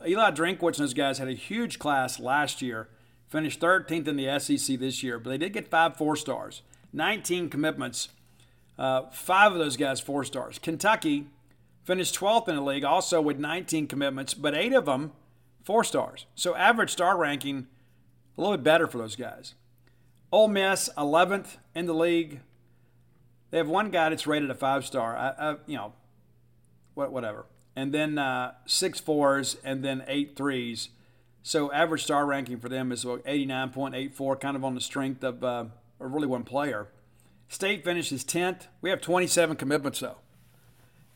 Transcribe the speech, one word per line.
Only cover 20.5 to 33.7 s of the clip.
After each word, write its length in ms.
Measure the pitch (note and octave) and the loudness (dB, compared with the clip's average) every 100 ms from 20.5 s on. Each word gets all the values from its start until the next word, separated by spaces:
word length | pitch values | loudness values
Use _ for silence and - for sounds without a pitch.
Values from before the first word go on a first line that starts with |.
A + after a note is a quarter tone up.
| G3 G3 F#3+ - - | 6 4 2 -2 -2
eleventh 600 | D3 D#3 F3+ G3 - - _ D#3+ | 4 6 6 2 -4 -18 _ -6
in 100 | F3 | -2
the 80 | |
league. 460 | D#3+ E3+ E3+ E3 C#3+ - _ _ _ _ _ _ _ _ _ - | 2 4 2 0 -8 -20 _ _ _ _ _ _ _ _ _ -4
They 80 | D#3+ | -2
have 100 | D3+ | 2
one 200 | F3+ G#3+ | 2 2
guy 200 | F3+ D#3+ | 2 2
that's 180 | D#3 D3 | 0 0
rated 220 | D3+ C#3+ | 0 -2
a 60 | B2 | -2
five-star. 600 | C3+ C3+ A#2+ C3 A2+ A#2+ | 0 0 -2 -4 -4 -2
I, 120 | B2+ C3+ | -4 -4
I, 180 | D3+ D3 - | -6 -6 -8
you 120 | C#3 | -10
know, 160 | G#2 - _ _ _ _ _ _ _ _ _ | -10 -14 _ _ _ _ _ _ _ _ _
what, 200 | - C#3 | -6 -4
whatever. 320 | C3 A2+ G#2+ - _ _ - | -4 -6 -8 -14 _ _ -6
And 180 | C#3 | -2
then, 240 | D3 D#3 D3+ | 0 0 0
uh, 360 | C3+ B2+ B2 - - | 0 -2 -4 -8 -4
six 340 | - F#3+ D#3 | -2 -2 -4
fours 560 | - D3+ C#3 C3+ C3 - | -2 4 4 4 0 -6
and 200 | C3+ C3+ | -6 -4
then 200 | C3+ C3 C3 | -4 -4 -4
eight 280 | C#3 C#3+ - | -4 -4 -2
threes. 540 | C#3 C3 A#2+ A2+ - - _ _ _ _ | -2 -2 -4 -8 -10 -14 _ _ _ _
So 300 | - D#3+ C#3+ | -2 0 0
average 320 | C#3+ E3 D#3 | 2 2 0
star 220 | - C#3+ C#3+ | 0 2 2
ranking 340 | C#3 B2 B2 | 0 -4 -8
for 80 | A#2+ | -6
them 240 | C3 B2+ | -4 -4
is, 140 | A#2+ A#2+ | -4 -4
what, 160 | A#2+ C3+ | -6 -4
eighty-nine 440 | C#3+ C3+ C3 | -2 -2 -2
point 260 | C3 | -4